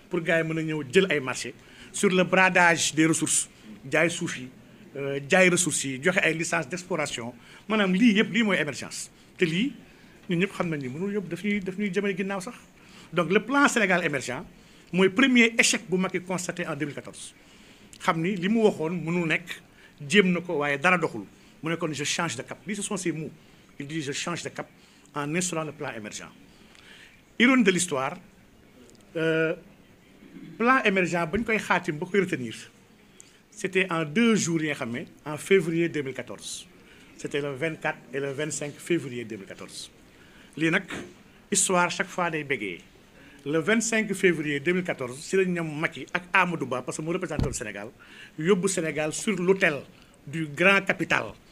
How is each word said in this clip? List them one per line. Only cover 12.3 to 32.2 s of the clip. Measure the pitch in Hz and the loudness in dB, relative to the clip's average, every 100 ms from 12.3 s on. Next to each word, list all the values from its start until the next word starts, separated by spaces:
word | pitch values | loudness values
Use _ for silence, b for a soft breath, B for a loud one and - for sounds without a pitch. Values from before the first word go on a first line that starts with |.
| 196 | -4
sax. | - - - - B B B | -8 -14 -20 -20 B B B
Donc | 160 165 | -2 2
le | 202 | 2
plan | - 285 285 | 4 4 4
Sénégal | 240 196 180 165 | 4 4 2 2
émergent | 143 123 127 - B B B B | -2 -4 -8 -10 B B B B
mooy | 175 190 | 2 4
premier | 185 262 247 233 226 | 6 6 8 6 6
échec | 247 226 - | 2 0 0
bu | 180 | 0
Macky | 185 180 | 0 -4
constaté | 180 180 180 175 160 | -4 -4 -4 -6 -6
en | 147 | -4
deux | 147 | -6
mille | |
quatorze. | 123 - - - - B B B B B - | -8 -14 -16 -18 -18 B B B B B -4
Xam | - 165 | -2 0
ni | 170 202 | 0 0
li | 185 | 0
mu | 226 | 4
waxoon | 214 - 160 180 | 4 4 -4 -4
mënul | 160 175 160 | -2 0 0
nekk, | 175 - - - B B B 143 | -2 -4 -16 -16 B B B 4
jéem | 196 185 | 4 6
na | 175 | 0
ko | 175 156 | -2 -2
waaye | 143 143 | 0 2
dara | 180 180 | 2 2
doxul. | 156 113 92 B B - | 0 -4 -12 B B -10
Mu | 156 | -6
ne | 165 | -4
kon | 165 | -4
je | 139 | -4
change | 147 - 165 120 | -4 -2 -2 -4
de | |
cap. | - - 170 | -10 -12 -8
Lii, | 202 | -8
ce | |
sont | 196 196 | -6 -4
ces | 175 | -4
mots. | 156 147 - B B B - | -4 -8 -14 B B B -14
Il | 143 | -10
dit | 160 | -6
je | 135 | -6
change | 135 - 165 | -6 -6 -6
de | 135 | -8
cap | - - - B B B | -10 -12 -16 B B B
en | 147 147 | -6 -4
instaurant | 170 180 160 | -2 -2 -4
le | 151 | -6
plan | 143 139 | -8 -10
émergent. | 113 104 98 85 - - B B B B B B B _ - | -8 -12 -12 -16 -20 -20 B B B B B B B _ 2
Ironie | - 131 | 4 6
de | - | 4
l'histoire, | 175 - 135 135 180 - _ - - - - - - - 165 | 2 0 -2 -2 -6 -18 _ -20 -20 -20 -20 -20 -20 -10 -2
euh, | 160 160 160 180 - - - - - - - - - - | 0 2 0 -2 -10 -20 -20 -20 -20 -20 -20 -18 -18 0
plan | 233 262 | 4 4
émergent | 220 190 170 170 165 | 4 2 2 0 0
bañ | 202 | -2
koy | 233 214 | 0 -2
xaatim | - 180 - 151 | 2 0 0 -4
ba | 180 | 0
koy | 202 | 2